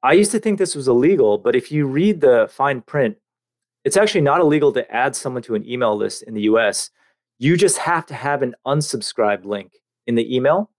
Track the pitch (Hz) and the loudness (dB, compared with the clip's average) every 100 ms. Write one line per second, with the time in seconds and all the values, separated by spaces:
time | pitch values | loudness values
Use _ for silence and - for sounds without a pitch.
0 | 127 165 208 226 214 196 185 147 131 120 | 4 4 4 0 -2 -2 -2 -2 2 4
1 | 143 185 110 104 101 123 - 151 143 135 | 4 4 4 2 0 0 -2 -4 -2 0
2 | 196 185 143 123 110 - 143 131 - 151 | 0 2 4 4 2 -2 -2 -2 -6 -2
3 | 123 104 _ _ _ _ _ _ - 190 | -2 -2 _ _ _ _ _ _ -2 0
4 | 208 202 143 156 160 151 147 127 113 113 | 2 2 2 2 2 4 2 0 -4 -2
5 | 135 139 143 127 117 110 110 123 120 107 | -2 -4 -8 -10 -6 -6 -6 -4 -2 -2
6 | 104 - - 110 107 113 110 98 - _ | -4 -8 -12 -4 0 2 2 -2 -8 _
7 | _ _ _ _ 131 170 190 - - 170 | _ _ _ _ -2 2 2 0 -2 -4
8 | 160 131 139 143 131 - - 147 147 127 | -4 -10 -6 -4 -4 -6 -4 -2 -2 -6
9 | - - 107 101 92 101 98 _ _ _ | -8 -2 -2 -2 -4 -10 -10 _ _ _
10 | - 117 - 127 131 165 214 | -4 -2 0 -2 0 0 -2